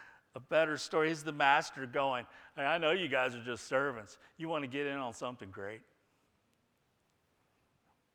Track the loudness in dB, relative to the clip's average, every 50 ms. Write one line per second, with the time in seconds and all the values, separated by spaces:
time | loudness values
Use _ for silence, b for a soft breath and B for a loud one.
0 | B B B B B _ -18 -16 -8 2 4 4 4 4 2 -4 -4 -2 2 2
1 | 2 2 2 -2 -4 -6 0 4 6 6 6 6 4 0 -6 -8 -10 -4 0 0
2 | 2 2 0 -2 -4 -8 B B B B B -2 0 0 0 2 4 4 4 4
3 | 2 2 2 2 2 2 0 -4 -6 -6 -8 -8 -6 0 0 2 2 2 -2 -6
4 | -10 -14 -18 -20 b b b b -8 -6 -4 -4 -4 -4 -4 -4 -4 -4 -4 -4
5 | -6 -8 -8 -6 -8 -8 -8 -8 -12 -14 -12 -10 -10 -10 -10 -12 -16 _ _ _
6 | _ _ _ _ _ _ _ _ _ _ _ _ _ _ _ _ _ _ _ _
7 | _ _ _ _ _ _ _ _ _ _ _ _ _ _ _ _ _ _ _ _
8 | _ _ _